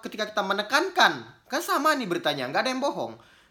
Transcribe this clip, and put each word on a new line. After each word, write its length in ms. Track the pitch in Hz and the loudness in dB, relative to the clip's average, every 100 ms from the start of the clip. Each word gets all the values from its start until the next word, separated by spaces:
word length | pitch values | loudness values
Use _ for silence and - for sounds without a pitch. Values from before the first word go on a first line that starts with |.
| - | -10
ketika 240 | 202 214 | -6 -4
kita 160 | 208 190 | -2 0
menekankan, 800 | 196 208 277 381 - 202 139 110 - - | -2 2 2 2 4 4 4 -8 -20 -6
kan 120 | 285 349 | -6 -2
sama 320 | 339 311 285 | 2 2 2
nih 80 | 202 | 0
beritanya, 400 | 165 156 143 127 | -2 -2 -2 -2
nggak 160 | 175 240 | 0 0
ada 0 | |
yang 120 | 262 277 | -2 -2
bohong. 320 | 175 113 113 - - _ | -2 -6 -10 -20 -20 _